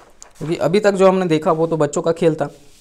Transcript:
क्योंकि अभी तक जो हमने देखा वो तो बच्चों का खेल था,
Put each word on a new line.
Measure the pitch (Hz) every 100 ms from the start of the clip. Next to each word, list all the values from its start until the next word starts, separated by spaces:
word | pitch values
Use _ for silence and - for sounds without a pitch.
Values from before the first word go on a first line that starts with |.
| - _ - -
क्योंकि | 151 170
अभी | 151 196
तक | 202
जो | 196 190
हमने | 185 185
देखा | 156 190
वो | 160 165
तो | 160
बच्चों | 147 180
का | 165
खेल | 170 170 156
था, | 143 - - -